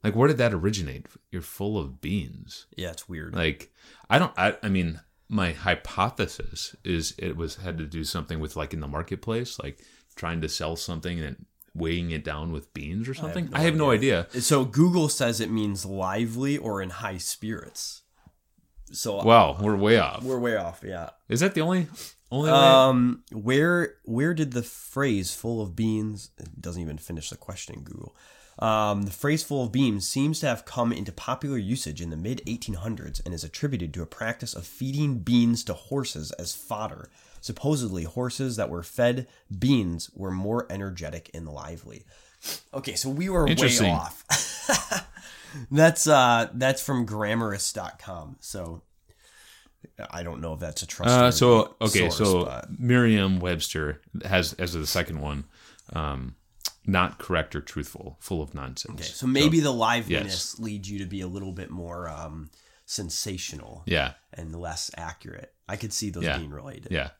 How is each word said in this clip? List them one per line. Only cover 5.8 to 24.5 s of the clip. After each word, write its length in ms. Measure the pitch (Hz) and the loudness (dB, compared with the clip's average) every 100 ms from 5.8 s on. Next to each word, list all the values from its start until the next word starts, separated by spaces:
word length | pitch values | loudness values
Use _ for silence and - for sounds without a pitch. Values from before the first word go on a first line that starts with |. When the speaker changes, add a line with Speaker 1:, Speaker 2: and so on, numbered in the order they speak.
| - - 104 - 98 - - 80 - - | -2 0 0 0 -4 -4 -8 -8 -12 -10
Speaker 1:
is 300 | 90 85 80 - | -2 -2 -2 -6
it 180 | 87 80 | -8 -4
was, 200 | 82 - | -6 -6
had 200 | 92 82 | -8 -8
to 80 | 76 | -6
do 180 | 80 | -6
something 340 | 76 87 78 80 | -6 -6 -6 -6
with, 140 | 78 - | -6 -6
like, 160 | 76 | -6
in 80 | 82 | -6
the 60 | 71 | -6
marketplace, 680 | 71 85 95 - 113 127 - | -6 -6 -8 -4 -4 -6 -10
like, 220 | 71 67 - _ _ | -12 -12 -20 _ _
trying 260 | - 82 85 | -8 -6 -4
to 60 | 78 | -4
sell 280 | - 78 82 | -4 -4 -6
something 420 | - 85 87 85 | -6 -6 -6 -6
and 240 | 76 64 - _ _ | -6 -10 -16 _ _
weighing 360 | 80 82 87 87 | -4 -2 -2 -2
it 120 | 80 | -4
down 280 | 76 76 82 | -6 -6 -6
with 200 | 78 - | -8 -10
beans 360 | - 71 95 117 | -12 -6 -6 -6
or 40 | |
Speaker 2:
I 20 | 131 | -6
have 60 | |
Speaker 1:
something. 260 | 160 175 170 | -6 -6 -4
Speaker 2:
no 60 | - | 0
Speaker 1:
I 20 | |
have 120 | 165 | 2
no 160 | 156 147 | 4 4
Speaker 2:
idea. 360 | 113 135 92 85 | 6 6 2 0
Speaker 1:
idea. 100 | 127 | -2
Speaker 2:
So 220 | 120 147 | 4 4
Google 440 | 123 110 175 175 151 | 4 6 6 6 2
says 320 | - 120 110 | 2 0 0
it 100 | 107 | 0
means 340 | 110 104 95 | 0 0 -2
lively 720 | 95 98 92 101 117 117 139 147 | -6 -4 -2 0 -2 -2 -2 -2
or 240 | 113 98 | -2 -4
in 80 | 92 | -4
high 280 | 87 113 92 | -6 -8 -6
spirits. 840 | - - 107 113 - - - - _ _ - _ _ _ _ - - | -8 -8 -8 -8 -10 -12 -12 -12 _ _ -20 _ _ _ _ -20 -14
So 300 | - 117 101 | -8 -4 0
Speaker 1:
Wow, 340 | 107 117 82 73 | 10 10 10 4
we're 160 | 104 101 | 0 4
way 220 | 104 113 | 6 6
off. 240 | 73 - | 4 -2
Speaker 2:
we're 160 | 127 127 | -4 -2
way 180 | 120 107 | 0 -2
off, 260 | 85 87 98 | -4 -10 -12
yeah. 240 | 90 82 _ _ | -10 -12 _ _
Speaker 1:
Is 120 | 127 | 2
that 140 | 190 | 2
the 60 | 170 | 2
only, 260 | 160 185 156 - - - _ | 2 2 0 -8 -18 -18 _
only 200 | 127 151 | -2 6
way? 40 | 139 | 8
Speaker 2:
Um, 680 | 135 135 131 127 123 120 _ | 10 10 10 6 4 0 _
where, 640 | 110 104 135 165 175 165 - | -6 2 4 4 2 0 -6
where 280 | - 113 156 | -6 0 0
did 180 | 165 147 | 0 -2